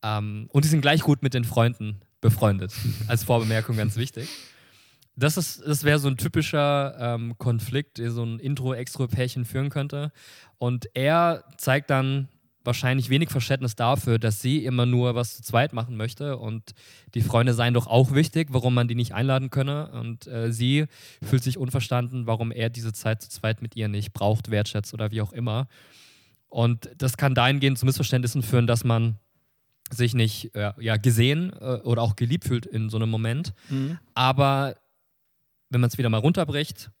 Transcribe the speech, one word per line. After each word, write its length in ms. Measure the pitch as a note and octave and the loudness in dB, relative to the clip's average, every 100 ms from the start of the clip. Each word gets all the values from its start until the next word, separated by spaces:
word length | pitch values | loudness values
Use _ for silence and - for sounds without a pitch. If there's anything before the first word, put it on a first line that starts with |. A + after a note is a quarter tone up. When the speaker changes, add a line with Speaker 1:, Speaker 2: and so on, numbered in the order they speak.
Speaker 1:
Ähm, 460 | A2 G#2+ G#2 G#2 A2 | -2 -2 -2 -6 0
und 120 | C#3+ | 2
die 40 | D3+ | 4
sind 140 | D#3 | 4
gleich 180 | C#3 D#3 | 6 4
gut 220 | D3 C#3+ | 4 2
mit 100 | C3+ | 2
den 100 | B2+ | 0
Freunden 560 | A#2 - A#2 A#2+ G#2+ G2+ _ _ | 0 4 2 2 -8 -10 _ _
befreundet. 540 | A2+ G#2 A2 G2 F#2 - A#2+ | 2 4 4 2 -2 -4 -4
<laughs> 180 | - A2 | -4 -2
Als 160 | A#2+ | -2
Vorbemerkung 520 | - A#2+ A2 A2 A2 A2 | 2 2 2 0 0 -2
ganz 200 | G#2+ G#2+ | -2 -2
wichtig. 320 | B2+ - C#3 - - - _ _ _ _ _ - | -6 -6 -12 -14 -20 -20 _ _ _ _ _ -2
Das 200 | C#3 D#3 | 0 0
ist, 260 | E3+ - - | -4 -6 -4
das 180 | D3 | 0
wär 140 | D3 D3 | 4 4
so 100 | C#3 | 2
ein 80 | B2+ | -2
typischer, 800 | D#3 E3 D3+ D#3 C#3+ C#3+ C#3 - | -2 -2 0 0 2 2 0 -4
ähm, 380 | A#2+ A#2 A#2 A#2 | -4 -2 -4 -4
Konflikt, 600 | B2+ A#2 - B2+ D3 - | -2 -2 -2 -4 -6 -6
den 120 | A#2 | -6
so 100 | A#2 | -4
ein 160 | A#2 A2+ | -4 -6
Intro-Extro-Pärchen 1040 | C#3 C#3+ C3 B2 B2+ - B2+ B2+ B2 C3 A#2 | -4 -4 -4 -4 -8 -4 -2 0 -2 -2 -4
führen 220 | B2+ C#3 | -2 -2
könnte. 420 | C#3+ C#3 C#3+ D3 _ - - - _ | -4 -4 -6 -8 _ -20 -20 -20 _
Und 300 | A#2+ B2 - | -4 -2 -6
er 500 | - C3+ E3 E3+ D#3+ - - | -2 2 4 4 0 -6 -6
zeigt 340 | - C3+ C#3+ | 0 0 2
dann 380 | C3+ C3 C#3 C3+ _ _ _ - | 0 2 -2 -4 _ _ _ -4
wahrscheinlich 400 | B2 B2+ C3 A#2 | -2 0 0 2
wenig 220 | C3+ E3 | 2 2
Verständnis 440 | C#3 A#2 C3+ B2+ | -2 0 0 -2
dafür, 440 | - A#2 C#3 - A2+ | 0 0 2 2 2
dass 220 | A2+ G#2 | 2 -2
sie 220 | B2+ D3+ | 0 0
immer 220 | B2+ B2 B2 | 0 0 2
nur 280 | B2 B2 | 2 2
was 220 | A#2+ A#2+ - | 0 -4 -8
zu 60 | |
zweit 300 | - A#2 C#3+ | -2 0 0
machen 240 | A#2+ A#2 A#2 | -2 -8 -6
möchte 400 | A2+ - C#3+ C3 | -8 -6 -8 -8
und 380 | A2+ A2 - - - - - | -8 -10 -12 -20 -20 -20 -8
die 80 | A#2+ | -2
Freunde 320 | A2+ A2+ B2 | 2 4 4
seien 200 | A#2 A#2+ | 2 2
doch 120 | A#2+ A#2+ | 2 4
auch 260 | A#2+ C3 | 4 6
wichtig, 360 | C#3 D#3+ - D#3 | 4 2 0 0
warum 220 | B2+ B2 | 0 2
man 120 | B2 A#2+ | 2 2
die 80 | |
nicht 200 | A#2 A#2 | 0 -2
einladen 340 | F#2+ C3 C3 C3 | -2 0 0 0
könne. 420 | C#3 C3+ D3 D#3 | -2 -2 -2 -8
Und, 360 | A#2+ A#2 A#2 - | -10 -10 -10 -10
äh, 240 | B2 A#2 | -6 -4
sie 320 | A2+ A#2+ C#3+ D3+ - - - | 0 2 2 0 -6 -20 -16
fühlt 200 | - C3 | 0 0
sich 140 | B2 B2+ | 0 -4
unverstanden, 680 | B2+ C3+ A#2 B2 A#2+ B2+ A#2 | -2 -4 -2 -2 -2 -4 -2
warum 260 | A2 A2+ | -2 -2
er 160 | A#2 A2+ | -2 -4
diese 240 | A#2+ A2+ | -4 -8
Zeit 300 | G#2+ A2+ A2 | -4 -4 -4
zu 80 | - | -6
zweit 320 | - A2 A2 | -6 -4 -4
mit 120 | A#2 | -6
ihr 140 | - G#2+ | -6 -4
nicht 240 | G#2 G2+ | -4 -6
braucht, 380 | - G2+ A2 - | -2 0 0 0
wertschätzt 420 | G#2+ G#2+ - G#2 | -2 0 -4 -6
oder 180 | A2 G#2+ | -6 -4
wie 120 | A2 | -2
auch 100 | G#2 | -4
immer. 340 | A#2 A#2+ G#2+ C3+ _ - - - _ _ _ _ | -4 -4 -4 -6 _ -20 -20 -20 _ _ _ _
Und 420 | - A#2+ A#2 - - | 0 2 2 -6 -4
das 180 | C3 - | -2 2
kann 180 | C#3 | 2
dahingehend 440 | B2+ A#2+ C#3 C#3 C3 | 4 4 4 2 2
zu 80 | C3 | 0
Missverständnissen 560 | C3 D3+ B2+ B2 C#3 | 0 0 0 0 -2
führen, 240 | A2 B2 A#2+ | 2 2 4
dass 180 | A#2 | 2
man 320 | B2 A2+ A#2 G#2+ _ _ _ _ _ _ - | 2 2 2 -2 _ _ _ _ _ _ -14
sich 220 | B2 B2 | -2 0
nicht, 400 | A#2+ A2+ G#2 A2 | 2 0 0 -10
äh, 180 | G#2 G#2 G2+ | -6 -6 -4
ja, 200 | A2+ A2+ | -2 2
gesehen, 540 | A#2 A2+ B2 D3 F3+ - | 4 6 4 4 -2 -6
äh, 220 | C3 B2 | -6 -6
oder 180 | - A#2 | 0 2
auch 140 | A#2 G#2 | 2 0
geliebt 280 | A#2+ C#3 | -2 -2
fühlt 220 | - B2 A2+ | -2 -4 -2
in 240 | A2+ A2 | -4 -2
so 80 | A2 | -2
einem 100 | A2 | -2
Moment. 460 | A2+ A2+ B2 F3 - - | 0 -2 -2 -6 -10 -8
Speaker 2:
Mhm. 280 | C3+ C3+ E3+ _ | -4 -4 -6 _
Speaker 1:
Aber 640 | - B2+ C3+ C#3 C3+ C#3 - _ _ _ _ _ _ _ _ _ | 0 2 4 4 4 0 -6 _ _ _ _ _ _ _ _ _
wenn 100 | B2 | 0
man's 160 | B2 - | 0 2
wieder 140 | A#2+ | 0
mal 80 | A2 | 2
runterbricht 720 | C#3 G3 E3 C#3+ D3+ - - - | 2 2 0 -2 -6 -8 -18 -20